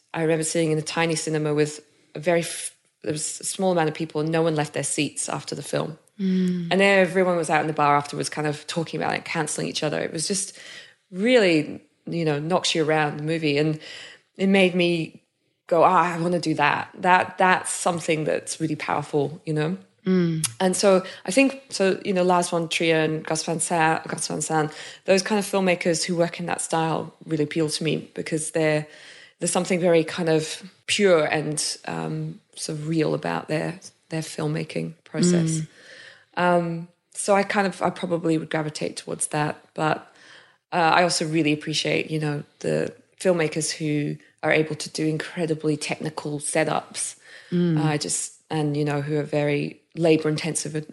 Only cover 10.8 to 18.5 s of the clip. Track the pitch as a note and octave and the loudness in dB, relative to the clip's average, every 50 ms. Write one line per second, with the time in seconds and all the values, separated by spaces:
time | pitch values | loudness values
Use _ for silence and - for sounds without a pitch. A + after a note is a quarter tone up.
10.8 | - - _ _ _ _ F#3 F#3 G3+ B3 B3+ A#3+ G3+ F3+ E3 D3+ - - - - | -20 -20 _ _ _ _ -6 -2 2 4 6 6 6 6 4 4 2 0 -6 -12
11.8 | - _ _ _ _ - E3 E3+ E3 D#3 D3 C#3+ D3+ D#3+ F#3 E3+ - - - E3+ | -16 _ _ _ _ -6 -4 -2 0 0 0 0 0 0 0 0 0 0 0 0
12.8 | D#3 D3+ D#3 D#3 D3+ D3 D3+ D3+ D3+ D#3 E3 D#3+ D#3+ D3 C#3+ C#3+ D3+ D#3+ D3+ D#3 | 2 2 2 2 2 0 -2 -4 -4 -2 -2 0 0 2 2 2 2 0 0 -4
13.8 | - - - - - - - - _ _ _ - F#3+ G3 G3 G3 F#3+ F3+ E3+ F3+ | -8 -14 -18 -18 -18 -18 -20 -20 _ _ _ 0 2 4 6 6 4 4 4 2
14.8 | F3 F3 F3 E3 D#3 - - - _ _ _ _ _ _ _ _ _ - F3+ E3 | 2 2 2 0 -2 -4 -10 -16 _ _ _ _ _ _ _ _ _ 0 4 6
15.8 | C#3+ E3 F#3 F3 E3 F3 E3+ E3 E3 F3+ F3+ E3+ D#3 D#3+ D3+ D3+ C#3+ D3 - - | 6 6 6 6 4 2 0 -2 0 0 0 0 0 -2 0 2 2 2 2 0
16.8 | - - - - - F3+ F3+ F#3 - F#3 - - F#3 F#3 F#3 - - - - - | -4 -8 -8 -2 4 4 4 4 4 2 0 2 4 4 4 2 0 -4 -6 -4
17.8 | - F#3+ F3 E3 - - D#3+ D3+ D3+ F2 E2 - - - | -2 -2 -2 -2 -2 -2 -2 0 0 -2 -2 -4 -4 -8